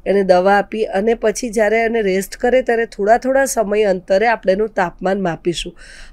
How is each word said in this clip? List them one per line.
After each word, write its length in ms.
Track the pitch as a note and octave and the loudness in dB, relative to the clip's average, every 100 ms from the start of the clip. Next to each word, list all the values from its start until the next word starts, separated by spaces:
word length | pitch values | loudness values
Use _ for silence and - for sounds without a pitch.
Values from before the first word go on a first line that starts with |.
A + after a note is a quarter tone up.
| - | -2
એને 160 | G3 | 0
દવા 360 | F#3+ F3+ F#3 G3+ | 4 4 4 2
આપી 260 | G3 A3 | 0 -4
અને 300 | G#3+ F#3+ A3 | -4 -2 0
પછી 340 | A3+ A3 G#3 B3 | 0 -2 -2 -4
જ્યારે 280 | G#3+ G#3+ A3+ | 0 2 2
એને 260 | A3+ A#3 | 0 0
રેસ્ટ 340 | G3+ F#3 G3 - | 0 -2 -4 -4
કરે 260 | B3 B3+ | 0 2
ત્યારે 240 | B3 A#3 A3+ | 2 0 -2
થોડા 320 | - G3+ A#3 | -2 2 2
થોડા 260 | B3 C4+ | 2 0
સમય 380 | C4+ - G3+ G#3 | 0 -2 -2 0
અંતરે 440 | G#3+ F#3 F#3 F#3+ A3+ | 0 0 0 0 2
આપણે 260 | A3 G3 | 0 0
એનું 160 | F#3+ G#3+ | 0 0
તાપમાન 520 | G#3+ F3 - F3+ G3+ | -2 -4 -4 -4 -2
માપીશું. 560 | F#3 D#3+ F3+ D#3+ F3 - - - - | -2 -4 -4 -6 -8 -14 -20 -20 -10